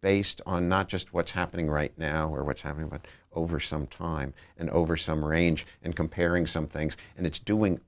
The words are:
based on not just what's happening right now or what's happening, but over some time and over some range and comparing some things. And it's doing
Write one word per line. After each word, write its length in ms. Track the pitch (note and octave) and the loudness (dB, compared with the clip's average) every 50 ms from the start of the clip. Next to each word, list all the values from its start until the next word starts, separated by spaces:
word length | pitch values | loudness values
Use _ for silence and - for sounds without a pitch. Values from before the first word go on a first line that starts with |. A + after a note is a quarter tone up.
based 400 | - G2 G2 G2+ G2+ - - - - | 2 4 4 4 2 0 -4 -6 -4
on 220 | - F#2 F2 F2+ | -2 0 0 2
not 200 | F2 F#2 G2 F#2 - | 4 4 2 2 0
just 240 | G2 F2+ - - - | -2 -4 -4 -2 -2
what's 180 | F2 E2 - | -2 -2 0
happening 360 | - F2+ F2 E2 - F2 D#2+ D#2 | -2 -2 -2 -2 -2 -2 0 0
right 240 | D2+ D2 D2+ - - | 2 2 0 -2 -2
now 320 | - D#2+ D2+ D#2 D#2+ D#2 D#2 D2+ | -4 -4 -2 0 0 0 0 -2
or 100 | C2+ C#2+ | -2 -2
what's 200 | C#2+ - - - | -2 -4 -4 -6
happening, 260 | D2+ D2 D2+ D#2+ D2 | -8 -6 -6 -6 -6
but 120 | D2 - - - - - _ _ - | -8 -10 -12 -16 -20 -20 _ _ -4
over 260 | E2+ E2+ E2+ E2 D2+ | -4 -2 0 -2 -2
some 280 | - - D#2+ D2+ C#2+ | -2 -2 -4 -4 -4
time 460 | - - - E2+ E2+ D#2+ D2+ C2+ C2+ - - - - _ | -6 -8 -8 -6 -4 -4 -4 -4 -6 -8 -12 -20 -20 _
and 120 | - E2+ D2+ | -8 -4 2
over 260 | - E2+ E2 D#2+ E2 | 2 4 4 4 2
some 260 | D#2 - - D#2 D#2 D2+ | 0 0 -2 -2 0 0
range 420 | D2+ D#2+ E2 F2 E2+ D#2+ - - - - - - | 2 4 4 4 4 4 2 -2 -8 -16 -10 -8
and 120 | F2 E2 | -4 -2
comparing 500 | - E2 D#2 - F#2 F2 E2+ F2 F2 E2 | -2 -2 -2 0 2 2 4 4 2 2
some 200 | D#2+ - E2 D#2 | 0 0 -2 -4
things. 300 | D2 - D2+ D#2 D2+ - - - - - | -4 -4 -4 -2 -4 -4 -6 -12 -16 -8
And 100 | - F2+ | -4 -4
it's 140 | E2+ - - | -4 -4 -4
doing 400 | - - G#2 G#2+ G#2+ F#2+ F2 - - | -2 0 2 4 4 4 2 0 -4